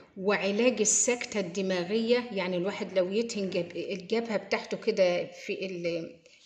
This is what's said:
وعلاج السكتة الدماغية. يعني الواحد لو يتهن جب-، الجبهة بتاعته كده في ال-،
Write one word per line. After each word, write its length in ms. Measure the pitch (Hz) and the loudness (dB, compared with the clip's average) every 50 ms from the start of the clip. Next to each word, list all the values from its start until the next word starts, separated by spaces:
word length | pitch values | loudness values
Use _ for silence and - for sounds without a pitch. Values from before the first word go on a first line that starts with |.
| - - _ | -20 -18 _
وعلاج 640 | 202 180 202 202 170 180 196 202 208 233 254 233 - | -2 0 2 2 2 2 2 2 4 4 4 4 4
السكتة 600 | 208 202 - - - - 247 240 - - - 208 | 2 4 4 4 4 2 2 0 -2 -4 -2 -2
الدماغية. 880 | 190 170 170 196 190 190 190 180 170 175 208 226 226 226 240 247 233 233 | -2 -2 -2 -2 0 0 0 0 0 0 0 0 2 4 2 2 2 -2
يعني 240 | 202 190 175 185 185 | -4 -2 -2 0 0
الواحد 420 | 180 175 202 196 - 220 185 185 190 | 0 0 -2 -2 -4 -6 -2 0 2
لو 140 | 180 185 | 2 2
يتهن 380 | 196 220 233 233 - 208 196 185 | 2 0 0 0 -2 -4 -4 -2
جب-، 260 | 175 180 170 170 - | -2 -2 -2 -2 -6
الجبهة 600 | - 165 - 196 185 - - 220 226 233 - 214 | -8 -6 -6 -6 -8 -4 -2 -2 0 0 0 -2
بتاعته 400 | 190 - - - 214 - - 214 | -4 -2 -2 -2 -4 -2 -4 -6
كده 500 | 190 - 226 196 185 185 180 180 175 165 | -2 -2 0 4 4 4 4 4 2 -2
في 400 | - - - - - 202 - 185 | -4 -8 -10 -8 -8 -6 -6 -6
ال-، 500 | 185 185 170 170 170 170 165 165 170 - - _ - - - - | -6 -6 -4 -4 -4 -4 -4 -6 -8 -12 -18 _ -20 -20 -20 -20